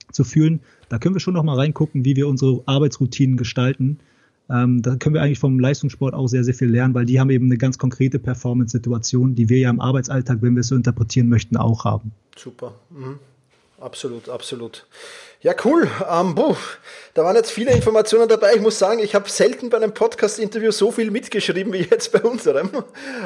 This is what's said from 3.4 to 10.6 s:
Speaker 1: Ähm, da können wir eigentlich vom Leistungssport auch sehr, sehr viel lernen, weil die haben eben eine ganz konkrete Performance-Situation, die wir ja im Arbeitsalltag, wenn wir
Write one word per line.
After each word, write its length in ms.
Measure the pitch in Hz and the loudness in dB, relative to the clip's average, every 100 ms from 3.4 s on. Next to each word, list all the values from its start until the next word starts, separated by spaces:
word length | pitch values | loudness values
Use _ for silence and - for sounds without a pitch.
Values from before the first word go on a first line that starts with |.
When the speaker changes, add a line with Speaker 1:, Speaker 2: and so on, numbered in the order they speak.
| 117 - 123 139 131 147 _ _ _ _ _ | -2 -2 -2 0 -2 -4 _ _ _ _ _
Speaker 1:
Ähm, 320 | 127 123 123 | 0 2 2
da 140 | 117 | 0
können 200 | 131 151 | -2 0
wir 80 | 151 | 0
eigentlich 180 | 143 135 | 0 0
vom 180 | 139 131 | 0 2
Leistungssport 560 | 127 143 143 - 135 | 2 0 -4 -4 -4
auch 140 | - 131 | -2 -2
sehr, 160 | 127 | 0
sehr 100 | 123 | 0
viel 140 | 123 123 | 0 2
lernen, 260 | 117 127 | 2 2
weil 100 | 123 | 0
die 140 | 120 131 | 2 2
haben 120 | 135 | 4
eben 160 | 131 127 | 2 2
eine 120 | 123 | 2
ganz 200 | 131 123 | 0 0
konkrete 420 | 135 - 131 135 | -4 0 -2 0
Performance-Situation, 1120 | - 123 123 120 113 120 117 117 113 127 131 | -4 -4 -2 -2 0 -2 -2 -4 -2 0 0
die 140 | 117 113 | 2 2
wir 100 | 127 | 4
ja 120 | 127 | 4
im 100 | 117 | 0
Arbeitsalltag, 580 | 127 131 127 139 127 117 | 0 -2 -2 -4 -2 0
wenn 140 | 123 | 2
wir 60 | 123 | 0